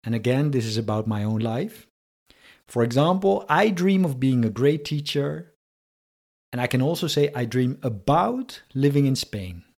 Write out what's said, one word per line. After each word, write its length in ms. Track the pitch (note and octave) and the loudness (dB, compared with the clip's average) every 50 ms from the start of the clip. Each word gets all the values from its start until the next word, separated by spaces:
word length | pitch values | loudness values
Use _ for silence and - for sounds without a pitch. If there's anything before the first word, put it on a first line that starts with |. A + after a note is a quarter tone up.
| _ | _
And 100 | A2+ A2+ | -4 -6
again, 360 | A#2 G2+ B2 B2 C3+ D3 D3+ | -2 0 0 0 2 0 0
this 140 | C#3 B2+ A2+ | 0 -2 -2
is 100 | A2+ G#2+ | -2 -4
about 320 | A2+ A2 G#2 G#2+ G#2+ G#2+ A2 | -4 -2 -2 -2 -2 -2 -2
my 160 | G#2+ G#2 G#2 | -2 -2 -2
own 160 | G#2+ A2 G#2+ | -2 -2 -2
life. 480 | A2 A#2 A2 B2 F3 A3+ - - - _ _ _ _ _ _ _ _ _ _ _ _ - - _ _ _ | -2 -2 -4 -4 -6 -6 -8 -16 -20 _ _ _ _ _ _ _ _ _ _ _ _ -20 -20 _ _ _
For 160 | - B2 A#2 | 0 0 0
example, 600 | A#2 A#2 C3 D3 E3+ F#3 F#3+ G3 G3 G3 G3 - - | 2 4 2 4 4 2 2 2 2 0 0 0 0
"I 220 | D3+ E3 G#3 A3 | 2 2 2 2
dream 340 | G3 E3+ F3+ F#3+ G3 F#3+ F#3 | 2 2 2 2 4 4 2
of 160 | D#3+ C3+ B2 | 0 0 0
being 240 | B2+ C3+ C3 B2 A#2 | 0 2 2 2 2
a 120 | A2 G2 A2 | 0 0 2
great 240 | B2+ C#3+ D3+ D#3 D#3+ | 2 2 2 2 -4
teacher." 720 | - D3+ D3 C#3+ - - D3 C#3+ C#3+ D#3 D#3 F3 _ _ _ _ _ _ _ _ _ _ _ _ _ _ _ _ _ _ _ _ _ | -4 -6 -6 -4 -4 -4 -2 -2 -4 -6 -8 -12 _ _ _ _ _ _ _ _ _ _ _ _ _ _ _ _ _ _ _ _ _
And 80 | - B2 | -6 -4
I 80 | B2 B2 | -4 0
can 140 | - B2+ | 0 2
also 260 | B2+ D3 E3+ E3 - D#3 | 2 2 0 -2 -2 -2
say, 240 | - D3 D3 C#3+ - | 2 2 0 0 0
"I 100 | B2+ B2 | -4 -6
dream 340 | A#2 A#2+ B2+ B2+ B2+ C#3 - | -2 0 0 0 0 -2 -4
about 800 | - B2+ A2+ G2 F#2 - C#3+ E3 F#3 A3 B3 B3+ B3+ - - - _ _ | -6 -6 -6 -4 0 2 2 2 2 0 -2 -4 -6 -10 -12 -20 _ _
living 340 | - C3+ C3+ C#3+ C#3 C#3+ C#3+ | -4 2 2 2 4 4 2
in 100 | C3+ C3 | 2 0
Spain." 480 | B2+ - - - G#2 F#2+ F2+ F2+ F2 - _ _ _ | -2 -4 -8 -8 -10 -10 -10 -12 -16 -18 _ _ _